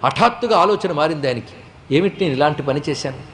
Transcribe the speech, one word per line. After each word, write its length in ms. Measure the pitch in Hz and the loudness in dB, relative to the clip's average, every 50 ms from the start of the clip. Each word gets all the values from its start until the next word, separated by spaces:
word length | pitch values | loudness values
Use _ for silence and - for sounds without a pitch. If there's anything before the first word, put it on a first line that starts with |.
| - | 0
హఠాత్తుగా 540 | 131 139 - 202 233 233 - - 233 220 185 | -2 0 2 2 2 2 0 -2 2 4 4
ఆలోచన 340 | 175 196 214 185 - 185 | 4 4 2 0 -2 -4
మారింది 360 | 170 147 151 160 165 151 139 135 | -2 0 0 0 -2 -2 -2 -2
ఆయనకి, 680 | 127 117 110 - - - - - - - - - 135 | -2 -4 -6 -12 -20 -20 -20 -20 -20 -20 -6 0 2
"ఏమిటి 220 | 151 185 196 - 190 | 2 2 2 0 0
నేను 120 | 196 165 135 | -2 0 2
ఇలాంటి 300 | 127 147 151 151 139 135 | 2 2 2 2 0 -2
పని 180 | - 131 147 143 - | -2 -2 -2 -2 -4
చేశాను?" 300 | 143 - - 139 131 - - - | -6 -4 -6 -8 -8 -10 -16 -18